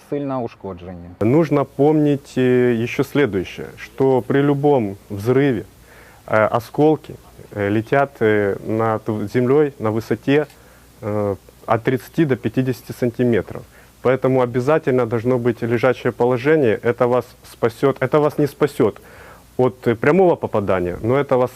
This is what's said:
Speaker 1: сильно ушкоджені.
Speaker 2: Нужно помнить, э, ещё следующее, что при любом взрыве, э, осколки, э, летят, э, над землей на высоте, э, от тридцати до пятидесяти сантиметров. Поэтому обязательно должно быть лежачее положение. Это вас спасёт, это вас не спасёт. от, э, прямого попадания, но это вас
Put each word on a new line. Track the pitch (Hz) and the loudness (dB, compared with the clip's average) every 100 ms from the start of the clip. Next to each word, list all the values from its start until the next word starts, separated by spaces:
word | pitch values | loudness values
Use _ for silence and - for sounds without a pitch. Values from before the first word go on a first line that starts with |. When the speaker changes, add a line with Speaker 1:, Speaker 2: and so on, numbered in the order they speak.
| - | -6
Speaker 1:
сильно | 147 139 131 | -8 -6 -6
ушкоджені. | 117 - 98 90 87 87 87 90 | -8 -10 -14 -12 -14 -16 -18 -4
Speaker 2:
Нужно | 104 147 151 143 135 | 0 2 2 0 -2
помнить, | - 143 156 147 139 - - | 0 2 4 2 0 -4 -2
э, | 127 123 123 113 | 2 4 2 0
ещё | 117 - | -2 -4
следующее, | 135 139 135 95 85 - 67 - | -2 0 0 -2 -6 -12 -16 -16
что | - - 135 127 | -20 0 2 2
при | 113 139 | 2 0
любом | 143 143 147 143 104 95 - | 2 2 2 2 0 -6 -12
взрыве, | 104 107 127 143 110 - - - - - - - | -6 0 2 2 0 -6 -20 -20 -20 -20 -20 -2
э, | 110 107 120 | 2 2 0
осколки, | - - 151 151 - - - - - 104 | -4 0 2 2 -4 -20 -20 -20 -14 -4
э, | 101 | -2
летят, | 107 110 139 139 - | -2 0 0 0 0
э, | 110 107 101 - - | 0 2 0 -4 -4
над | 110 113 110 - 107 104 | -2 -2 -2 -4 -6 -4
землей | 127 123 143 147 - | -2 2 2 0 -2
на | 110 | -4
высоте, | 113 - 120 - 143 147 - - - - - | -4 -4 -6 0 0 0 -12 -20 -20 -20 -12
э, | 107 104 104 95 - - - | -6 -4 -4 -6 -10 -18 -2
от | 113 | -2
тридцати | - 131 - - 160 | 0 -4 -4 -2 0
до | 123 | 0
пятидесяти | 143 131 131 123 - | -2 -2 -2 -6 -10
сантиметров. | - 123 113 123 110 - - - - - _ | -4 -4 0 0 0 -2 -12 -16 -20 -20 _
Поэтому | 117 131 131 131 | -2 0 0 0
обязательно | 123 127 127 160 151 127 117 | 0 -2 0 0 2 0 0
должно | 117 117 127 | -2 0 0
быть | 120 117 | -2 -2
лежачее | 117 117 131 123 127 | -2 0 0 0 -4
положение. | - 120 127 135 160 123 101 | 0 0 0 2 2 2 0
Это | 117 120 123 | -2 0 0
вас | 123 - - - | 0 -4 -18 -20
спасёт, | - 117 - 139 131 | -4 -4 0 0 0
это | 131 156 | 0 2
вас | 147 - | 0 0
не | 147 | -4
спасёт. | - 151 - 110 - - - - - - - | 0 -4 2 0 0 -20 -20 -20 -20 -14 -2
от, | 127 - 123 | -2 0 -4
э, | 117 | 0
прямого | 143 175 185 147 | 2 4 4 2
попадания, | 110 107 101 92 87 87 | -2 -4 0 -2 -2 -4
но | 110 135 | -2 -2
это | 139 127 | 0 0
вас | 127 | 0